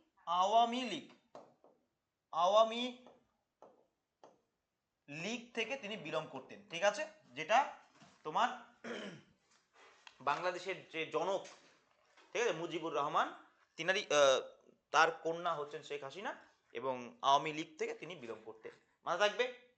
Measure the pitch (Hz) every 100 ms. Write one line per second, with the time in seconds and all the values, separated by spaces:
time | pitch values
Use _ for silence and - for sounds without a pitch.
0 | _ _ - 175 190 226 233 247 247 165
1 | - - _ - - _ - _ _ _
2 | _ _ - 156 180 208 226 233 247 240
3 | - - _ _ _ _ - _ _ _
4 | _ _ - _ _ _ _ _ _ _
5 | - 147 180 240 - - 220 269 196 214
6 | 151 156 156 131 - 104 101 165 202 208
7 | 302 - - 127 156 233 285 - - _
8 | - _ 156 175 233 240 - _ 233 214
9 | 208 160 - _ _ _ _ _ - -
10 | - - 127 151 175 175 185 175 135 160
11 | 151 147 175 196 - - - _ _ _
12 | _ _ - 185 233 160 170 165 160 147
13 | 143 170 277 - - _ _ - 165 190
14 | - 147 139 123 - - _ _ _ 143
15 | 160 165 160 170 175 156 147 151 143 143
16 | 135 156 233 - - _ _ - 131 127
17 | 120 - 131 143 156 151 160 - 226 -
18 | 156 175 117 107 110 107 107 - _ _
19 | - 175 208 202 254 - -